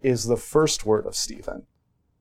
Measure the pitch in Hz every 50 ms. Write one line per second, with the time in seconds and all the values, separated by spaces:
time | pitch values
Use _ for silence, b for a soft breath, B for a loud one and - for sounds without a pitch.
0 | - 135 123 113 101 113 120 113 - - - 156 156 151 - - - 107 107 107
1 | - - - - - - - - - - - - - _ _ _ _ _ _ _
2 | _ _ _ _